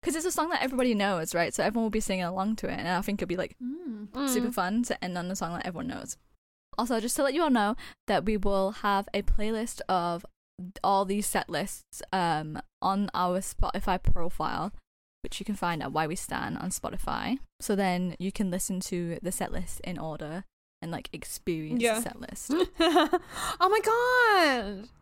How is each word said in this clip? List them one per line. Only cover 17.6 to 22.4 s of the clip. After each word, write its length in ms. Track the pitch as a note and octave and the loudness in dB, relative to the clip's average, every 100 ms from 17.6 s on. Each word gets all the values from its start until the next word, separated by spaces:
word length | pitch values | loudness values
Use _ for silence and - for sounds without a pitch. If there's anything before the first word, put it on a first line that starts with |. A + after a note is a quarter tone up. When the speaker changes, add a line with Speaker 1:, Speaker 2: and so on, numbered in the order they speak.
Speaker 1:
So 140 | - G3+ | -2 2
then 380 | G3 F3+ F3+ E3 | 2 2 -2 -2
you 120 | F#3 | -6
can 180 | - F#3+ | -2 -2
listen 300 | F3+ - F#3 | -2 -2 -4
to 380 | - F3 E3+ E3+ | -4 -4 -4 -4
the 100 | F3 | -6
set 200 | F3+ G#3 | -4 -4
list 280 | - F3+ - | -4 -4 -6
in 180 | - F3+ | -6 -6
order 460 | D#3+ D#3 D#3 E3 F#3+ _ _ _ | -6 -8 -8 -8 -12 _ _ _
and, 80 | D#3+ | -8
like, 180 | E3 - | -8 -8
experience 680 | - - - - E3 D#3 B3 | -12 -12 -8 -4 -4 -2 0
Speaker 3:
Yeah. 140 | A#3 G#3+ | 2 0
Speaker 1:
the 60 | |
set 180 | A#3 - | -2 -8
list. 320 | - - | -14 -12